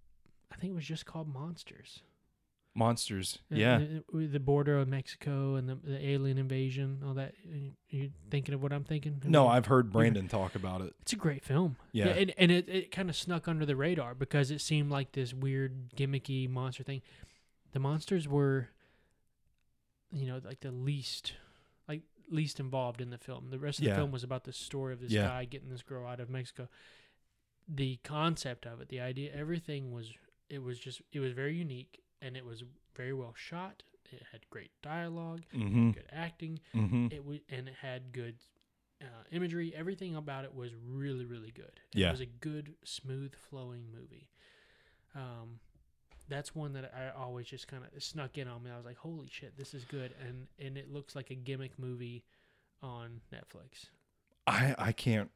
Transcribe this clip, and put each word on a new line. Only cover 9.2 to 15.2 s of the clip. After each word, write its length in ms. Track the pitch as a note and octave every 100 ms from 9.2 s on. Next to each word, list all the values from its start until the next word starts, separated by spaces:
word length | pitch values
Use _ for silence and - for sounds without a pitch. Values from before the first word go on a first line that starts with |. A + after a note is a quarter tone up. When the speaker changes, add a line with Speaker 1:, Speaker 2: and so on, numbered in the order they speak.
Speaker 1:
Have 80 | C#3+
Speaker 2:
No, 120 | D#3
Speaker 1:
you 60 | C3
Speaker 2:
I've 160 | B2 A2
heard 200 | C3 A2+
Speaker 1:
you 40 |
Speaker 2:
Brandon 360 | A2+ A2+ G#2+ F#2
talk 280 | G#2+ F#2 G2
about 260 | F#2 F#2
it. 120 | F#2 -
Speaker 1:
It's 120 | -
a 20 | G#3+
great 260 | E3 C#3
film. 320 | - C3+ F3 B2+ -
Speaker 2:
Yeah. 160 | A2 F#3+
Speaker 1:
Yeah, 40 |
and, 200 | F3 F#3+ -
and 140 | F3
it, 180 | F3 F3+
it 220 | F#3 F3+
kinda 220 | - F#3
snuck 340 | - - E3+ E3+
under 180 | D#3+ D3
the 100 | C3+
radar 400 | D3+ E3+ A#2+ B2+
because 340 | C#3 D3 C3+
it 80 | D3+
seemed 280 | - D3+ C#3+
like 220 | C#3 C3+
this 220 | C#3